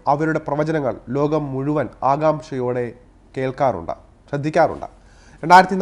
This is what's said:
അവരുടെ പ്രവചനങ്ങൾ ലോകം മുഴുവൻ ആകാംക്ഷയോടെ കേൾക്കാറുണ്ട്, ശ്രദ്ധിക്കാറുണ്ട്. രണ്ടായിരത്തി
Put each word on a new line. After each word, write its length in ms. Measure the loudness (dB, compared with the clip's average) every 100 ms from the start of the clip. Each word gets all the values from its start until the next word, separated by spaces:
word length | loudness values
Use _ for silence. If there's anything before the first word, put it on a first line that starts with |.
| -2
അവരുടെ 280 | 0 0 -2 -4
പ്രവചനങ്ങൾ 480 | -4 -2 -2 -4 -6 -6 -4
ലോകം 360 | -2 -2 -4
മുഴുവൻ 360 | -6 -4 -4 -4 -4 -2
ആകാംക്ഷയോടെ 720 | 0 0 -2 -6 -6 -4 -4 -6 -10 -20 -20 _ -8
കേൾക്കാറുണ്ട്, 580 | -6 -2 -2 -2 -6 -12 -14 -20 -10
ശ്രദ്ധിക്കാറുണ്ട്. 600 | -6 -2 2 2 0 -12 -18 -20 -20 -20 -6
രണ്ടായിരത്തി 340 | 8 8 8 4